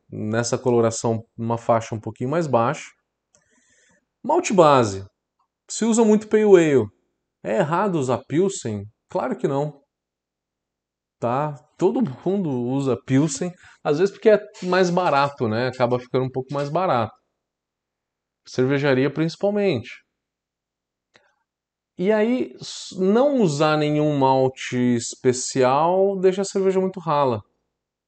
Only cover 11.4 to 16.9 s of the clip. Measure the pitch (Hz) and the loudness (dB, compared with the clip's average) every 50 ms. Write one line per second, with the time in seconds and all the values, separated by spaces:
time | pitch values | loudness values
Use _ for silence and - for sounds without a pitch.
11.4 | 151 151 147 135 _ _ _ - 165 190 233 262 233 156 123 - - 180 190 208 | -4 -6 -8 -12 _ _ _ -2 -2 0 0 0 -2 -4 -4 -6 -6 -4 -4 -2
12.4 | 190 156 135 123 120 120 131 139 139 131 120 - - - 131 135 147 160 160 - | -2 -4 -4 -4 -4 -4 -4 -2 -2 -2 -2 -4 -2 0 2 2 2 2 -2 -4
13.4 | 180 180 175 - - - - _ - 160 151 147 185 202 - - - 220 214 202 | -8 -8 -10 -12 -20 -20 -18 _ -4 -2 0 0 0 0 -2 0 4 4 4 4
14.4 | - - - - - 180 180 180 190 180 170 185 180 170 143 139 139 143 143 - | 4 -2 -16 -10 -4 0 2 2 2 2 2 0 0 2 2 2 2 0 0 -2
15.4 | 127 110 107 113 123 127 123 - 127 120 123 123 123 - - 131 131 127 131 135 | -2 -2 0 0 -2 -2 -2 0 0 0 0 -2 -4 -2 -2 -2 -2 -2 -4 -8
16.4 | 127 - 143 139 143 143 147 170 185 180 | -8 -6 -6 -6 -4 -4 -2 -2 0 0